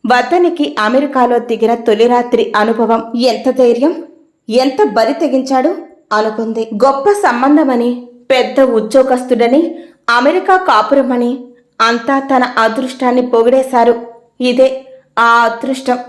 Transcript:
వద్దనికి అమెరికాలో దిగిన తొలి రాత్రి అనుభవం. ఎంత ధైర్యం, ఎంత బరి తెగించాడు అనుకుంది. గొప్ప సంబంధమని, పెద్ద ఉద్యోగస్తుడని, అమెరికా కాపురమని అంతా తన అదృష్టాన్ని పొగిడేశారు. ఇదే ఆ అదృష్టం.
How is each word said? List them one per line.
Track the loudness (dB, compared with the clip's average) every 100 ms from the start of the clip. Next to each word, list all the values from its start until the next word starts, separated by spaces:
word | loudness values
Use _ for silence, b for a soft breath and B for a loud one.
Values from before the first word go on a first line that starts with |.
| 2
వద్దనికి | 0 2 0 0 0 -4 -2
అమెరికాలో | 0 0 0 0 0 0
దిగిన | -2 -2 0 0
తొలి | 0 2 2
రాత్రి | 2 0 -2 0 0
అనుభవం. | 0 0 0 -2 -2 -2
ఎంత | -2 0 -4
ధైర్యం, | 2 2 2 0 -2 -12 _ _ _ -4
ఎంత | 0 0 0
బరి | 0 0 -2
తెగించాడు | -2 -2 -2 0 0 0 -4 -12 -20 _
అనుకుంది. | -2 -2 -4 -6 -6 -6 0 0
గొప్ప | 2 0
సంబంధమని, | 0 0 0 2 2 2 0 -2 -4 -10 -20 _
పెద్ద | 0 0 2
ఉద్యోగస్తుడని, | 2 2 2 2 2 0 0 0 2 2 0 B B B -2
అమెరికా | 2 2 0 2 0
కాపురమని | 2 0 2 0 0 -2 -2 -4 -12 B _ -2
అంతా | -2 0 -2 -2
తన | 0 0
అదృష్టాన్ని | 0 0 0 -2 -6 -4 0 0 0
పొగిడేశారు. | 2 2 2 2 2 2 0 -6 -20 _ _
ఇదే | -2 2 2 0 B B B 0
ఆ | 2 4
అదృష్టం. | 2 -2 -6 -6 -4 -4